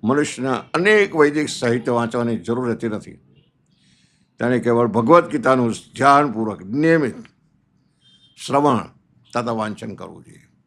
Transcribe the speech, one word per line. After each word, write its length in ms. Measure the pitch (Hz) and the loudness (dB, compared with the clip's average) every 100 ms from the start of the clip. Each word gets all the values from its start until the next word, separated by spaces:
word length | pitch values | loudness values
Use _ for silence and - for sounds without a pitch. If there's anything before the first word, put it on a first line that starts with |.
| 107 | 0
મનુષ્યના 500 | 139 147 - 131 127 - | 0 -2 -4 -6 -6 -4
અનેક 420 | 156 185 214 202 160 | -2 2 4 2 4
વૈદિક 340 | 147 147 147 | 2 4 -4
સાહિત્ય 420 | - 123 120 117 | -4 -2 -2 0
વાંચવાની 460 | 120 117 123 120 113 | -2 -2 -2 -4 -4
જરૂર 300 | 87 120 123 | -4 -4 -2
રહેતી 200 | 110 117 | -4 -4
નથી. 240 | 104 - 71 _ _ _ _ _ _ _ _ _ _ _ _ | -8 -12 -20 _ _ _ _ _ _ _ _ _ _ _ _
તેને 200 | 117 123 | -2 -2
કેવળ 280 | 120 117 120 | 0 2 2
ભગવદ્ 440 | 104 117 170 170 | 0 6 6 6
ગીતાનું 400 | 147 123 131 120 | -2 0 2 0
ધ્યાનપૂર્વક 920 | 101 - - 135 143 147 107 110 95 | -4 -12 0 4 6 4 -2 -6 -6
નિયમિત 540 | 92 127 160 165 135 92 - _ _ _ _ _ _ _ _ _ _ _ | -8 -2 2 2 0 -6 -18 _ _ _ _ _ _ _ _ _ _ _
શ્રવણ 520 | - 143 147 117 78 _ _ _ _ | -4 0 2 0 -4 _ _ _ _
તથા 180 | 120 120 | -6 -4
વાંચન 440 | 113 107 101 113 95 | -4 -6 -8 -12 -14
કરવું 300 | 90 82 67 | -16 -18 -20
જોઈએ. 220 | - _ _ | -20 _ _